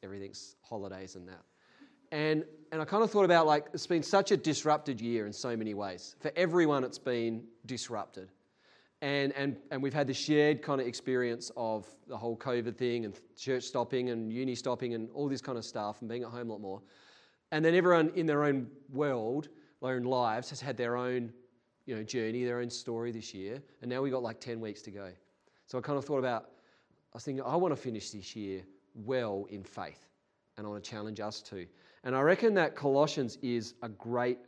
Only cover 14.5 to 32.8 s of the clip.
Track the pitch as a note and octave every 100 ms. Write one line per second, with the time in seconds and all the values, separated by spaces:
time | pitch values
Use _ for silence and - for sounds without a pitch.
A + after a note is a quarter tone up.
14.5 | A#2+ C3 B2 B2 A2+ A2+ C#3+ C#3+ C3+ -
15.5 | A#2+ A2 A#2 G#2 - A2+ A#2+ A#2 A#2+ A#2
16.5 | G#2 G2 F#2+ - - - - _ _ _
17.5 | D#3 D#3+ F3 F3+ E3+ D#3+ F#3 D#3+ D3 D3
18.5 | C#3 A#2 - - C3 D3 B2 A2 C#3+ D3
19.5 | - _ _ B2+ B2+ B2 B2+ A#2 A2+ B2+
20.5 | C#3 C#3 A#2 A#2+ B2 B2 B2+ A#2 A#2 _
21.5 | _ _ _ - A2 G#2+ B2+ A2 B2 B2
22.5 | A#2+ A#2+ A#2+ - A2+ A#2+ A2 G#2 G2 G2
23.5 | C3+ D3 _ B2 B2+ C#3 B2+ A2+ A2 B2
24.5 | A2+ A2 G2+ - G2+ F#2+ F2+ _ _ _
25.5 | _ - B2+ D3 C#3+ C#3 C#3 B2+ A2+ -
26.5 | - _ _ _ _ _ A#2 C#3+ C3+ B2
27.5 | E3 F3+ C#3 B2+ A2 - G#2 F#2 A2+ G2+
28.5 | F#2+ - _ _ A#2 G#2+ C3 A2+ G2 G2+
29.5 | G2+ F#2 - D#2+ - _ _ _ _ _
30.5 | - G#2+ G#2 G#2 A2 G#2+ G#2+ G#2 - -
31.5 | G2 F2 _ _ _ B2+ C3 D3 F#3 A3+
32.5 | G3 D#3+ -